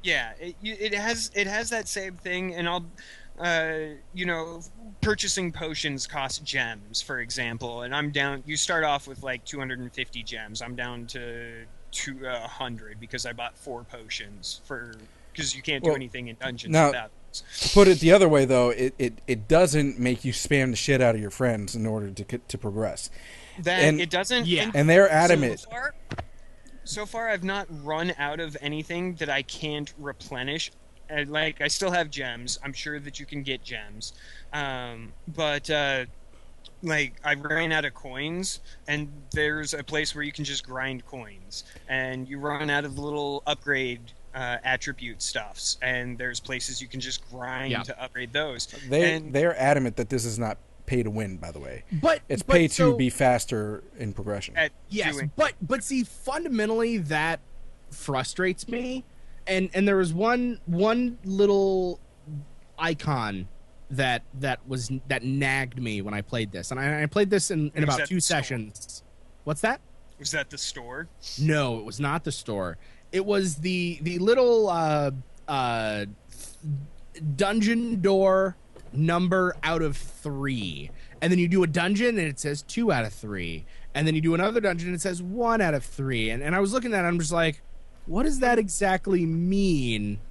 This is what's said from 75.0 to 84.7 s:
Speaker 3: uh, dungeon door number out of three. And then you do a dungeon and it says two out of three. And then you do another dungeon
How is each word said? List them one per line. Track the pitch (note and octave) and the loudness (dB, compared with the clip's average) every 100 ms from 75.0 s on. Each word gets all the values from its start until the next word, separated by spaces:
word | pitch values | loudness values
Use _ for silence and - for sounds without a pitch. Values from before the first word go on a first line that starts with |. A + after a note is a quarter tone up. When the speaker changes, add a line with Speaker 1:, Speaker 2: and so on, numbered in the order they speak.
| C#3+ C3 - - - | 2 -2 -10 -14 -4
Speaker 3:
uh, | C#3+ B2 A#2 A2 G#2 G2+ G2+ - - - - D#3 C#3+ C#3+ - - - D#3 C3+ | 0 2 2 0 -2 -4 -8 -18 -16 -16 -10 -6 -6 -6 -14 -18 -6 -4 2
dungeon | G3 A3 G#3 A#3 A#3 G#3 | 2 4 4 2 2 2
door | F#3 G3 F#3+ F#3+ F#3+ F3+ - - - | 4 6 6 6 4 -2 -18 -20 -6
number | C#3 D#3+ F3 F3+ F#3 F3+ - | 0 2 4 4 4 2 0
out | D3+ E3 | 0 2
of | D#3 - | 2 0
three. | - - D3+ C#3 C#3 B2+ F#2+ D2 C#2+ - - - | -4 -8 -8 -4 -2 -2 -4 -6 -10 -12 -14 -2
And | E3+ | 4
then | F3+ | 6
you | F3 | 6
do | F#3+ | 6
a | F3 | 4
dungeon | D#3+ F3 G#3 A#3+ A3 | 4 2 4 4 2
and | D#3+ | 0
it | C3+ | -2
says | D3 D3 | -4 -4
two | - - A#3 | -4 0 4
out | C#3 | 4
of | A2 | 2
three. | - G#2+ G2 E2+ D#2+ - - - | -4 -6 -4 -4 -6 -10 -12 -6
And | C3+ D#3 | 0 2
then | |
you | D#3 | 4
do | D#3+ | 4
another | E3 G3 A#3 | 4 2 2
dungeon | G3+ | 0